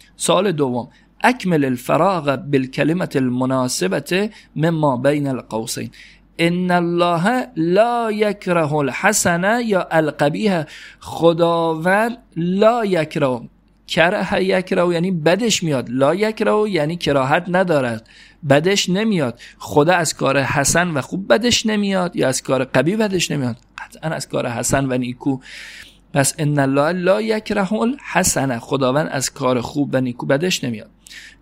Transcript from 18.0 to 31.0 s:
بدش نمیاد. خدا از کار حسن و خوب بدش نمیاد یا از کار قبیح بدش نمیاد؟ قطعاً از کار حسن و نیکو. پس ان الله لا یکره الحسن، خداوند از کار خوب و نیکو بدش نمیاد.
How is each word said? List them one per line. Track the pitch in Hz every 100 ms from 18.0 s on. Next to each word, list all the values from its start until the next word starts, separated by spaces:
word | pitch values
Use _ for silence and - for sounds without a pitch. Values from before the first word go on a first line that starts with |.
| - - - _ 147
بدش | 139 165 202 -
نمیاد. | 185 220 196 131 - - -
خدا | - 101 147
از | 180 165
کار | - 139 135
حسن | 135 147 139 160 175
و | 151
خوب | 123 170 196
بدش | 226 240 226 220
نمیاد | 214 202 190 180 -
یا | 135
از | 131
کار | - 131
قبیح | 127 - 139 214
بدش | 220 190 -
نمیاد؟ | 156 123 117 _ -
قطعاً | - - 160
از | 156 -
کار | 143 127
حسن | 117 120 139 135
و | 127
نیکو. | 123 120 - 160 - - - - - - _
پس | 143 135 -
ان | 147 147
الله | 135 139 147
لا | 180 180 202
یکره | 220 214 214 208 190
الحسن، | 214 226 285 - - 180 160 135 117
خداوند | - 139 131 135 165
از | 139 123
کار | - 131 127
خوب | 113 147 143
و | 131
نیکو | 127 123 147
بدش | 139 180 180
نمیاد. | 139 110 - _